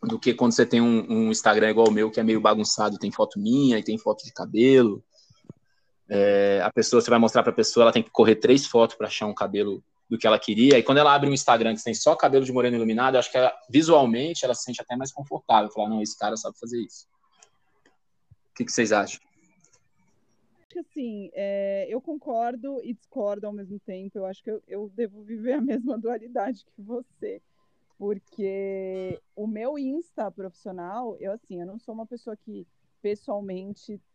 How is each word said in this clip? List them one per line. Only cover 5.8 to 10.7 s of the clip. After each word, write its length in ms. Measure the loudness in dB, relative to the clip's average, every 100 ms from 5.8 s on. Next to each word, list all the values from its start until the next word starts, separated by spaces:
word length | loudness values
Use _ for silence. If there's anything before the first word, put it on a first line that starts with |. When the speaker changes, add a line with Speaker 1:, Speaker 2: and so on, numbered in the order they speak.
| _ _ _
Speaker 1:
É, 520 | 0 4 4 2 2
a 80 | 0
pessoa, 300 | 0 4 4
você 80 | 4
vai 100 | 4
mostrar 240 | 4 4
pra 80 | 2
pessoa, 320 | 2 0 6
ela 80 | 6
tem 100 | 6
que 80 | -2
correr 260 | 4 4 6
três 300 | 6 4 4
fotos 300 | 2 2 2
pra 120 | -8
achar 200 | -6 -6
um 60 |
cabelo 500 | -4 -4 -2 -4 -4 _ _ _
do 80 | -2
que 80 | 2
ela 140 | 2
queria. 400 | 2 2 6